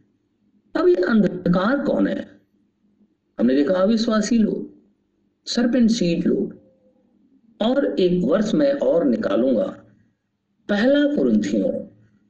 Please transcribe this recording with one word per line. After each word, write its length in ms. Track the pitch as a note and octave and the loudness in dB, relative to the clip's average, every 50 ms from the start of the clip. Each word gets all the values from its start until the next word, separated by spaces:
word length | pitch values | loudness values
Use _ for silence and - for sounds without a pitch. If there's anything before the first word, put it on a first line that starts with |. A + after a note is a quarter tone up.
| _ _ _ _ _ _ _ _ _ _ _ _ _ _ - | _ _ _ _ _ _ _ _ _ _ _ _ _ _ -6
अब 120 | D4+ E4+ F4+ | 0 2 2
ये 80 | F4+ | 2
अंधकार 840 | F#4 - - A#3 G#3+ F#3 E3+ - F3+ - F3 F3 F#3 F#3 A3+ C#4 C#4 | 2 2 0 2 2 2 2 -2 -4 -2 0 0 0 0 0 0 -2
कौन 280 | - - - - - - | -2 -2 -2 0 0 -2
है? 200 | - - - - - - _ _ _ _ _ _ _ _ _ _ _ _ _ _ _ _ _ _ _ - | -2 -6 -8 -12 -18 -20 _ _ _ _ _ _ _ _ _ _ _ _ _ _ _ _ _ _ _ -2
हमने 160 | A2 B2 C3+ | 0 2 2
देखा 180 | C#3+ C#3+ - F#3 | 2 2 0 2
अविश्वासी 640 | F3+ F#3+ G#3 A#3 G#3+ - A#3+ G#3+ G#3+ G#3 - A#3+ A3+ | 0 2 2 2 0 0 0 0 0 0 0 0 0
लोग, 360 | G3+ F#3 G3 - - - - - _ _ _ _ _ _ _ _ _ _ _ _ _ | 2 0 -2 -6 -8 -14 -16 -20 _ _ _ _ _ _ _ _ _ _ _ _ _
सर्पेंट 460 | - - A#3 B3 B3 B3+ B3+ A#3 G#3 | -8 -4 -2 -2 0 2 2 2 2
सीड 360 | - - F3+ F3 E3+ D3+ - - | 2 2 0 -2 0 0 0 -2
लोग। 360 | - - - - - - - _ _ _ _ _ _ _ _ _ _ _ _ _ _ _ _ _ _ - | 0 -2 -2 -6 -8 -16 -20 _ _ _ _ _ _ _ _ _ _ _ _ _ _ _ _ _ _ -4
और 380 | G#3 A#3 C4 C#4 C#4+ - - - | -2 0 0 0 0 -2 0 0
एक 240 | F#3 F3+ F3+ F3+ F3+ | 0 0 2 0 0
वर्ष 300 | - E3 G#3+ G#3 - F3 | 0 0 0 0 0 0
मैं 200 | D#3 C#3+ C#3 C#3 | 0 2 0 0
और 320 | - - B2+ D3+ E3+ D#3+ | 0 0 0 0 2 2
निकालूंगा, 800 | C3+ A2+ G#2+ - - G2 A2 B2 C3+ A#2+ G#2 F#2 - - - - - _ _ _ _ _ _ _ _ _ _ _ _ _ _ _ - | 0 0 0 -2 -2 -2 0 0 0 0 0 -2 -4 -8 -14 -20 -20 _ _ _ _ _ _ _ _ _ _ _ _ _ _ _ -4
पहला 460 | G3+ G3+ A3+ C4 C#4+ D4 D4 C#4+ D4 | -2 0 2 2 2 2 2 0 0
कुरिन्थियों 720 | - - B2 G#3+ G3+ F#3+ - - G#2 F#2+ - - - - - - _ _ _ _ _ _ _ | 0 0 0 0 0 0 0 -2 -2 -2 -2 -4 -6 -8 -12 -18 _ _ _ _ _ _ _